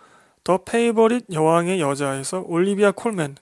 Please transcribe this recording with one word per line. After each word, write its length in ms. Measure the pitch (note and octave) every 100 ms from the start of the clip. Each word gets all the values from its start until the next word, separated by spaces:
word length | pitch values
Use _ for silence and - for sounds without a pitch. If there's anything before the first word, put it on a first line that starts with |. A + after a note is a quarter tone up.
| _ _ _ _
더 140 | - F#3
페이버릿 680 | - A#3 A#3 A3 A3+ B3 -
여왕의 480 | D#3+ D#3 E3 E3+ F#3+
여자에서 640 | C#3+ C#3 C#3+ C3+ C3+ F#3 F#3
올리비아 460 | E3+ F#3+ G3 G3+
콜맨, 440 | F#3+ A#3 G#3 D3 C#3+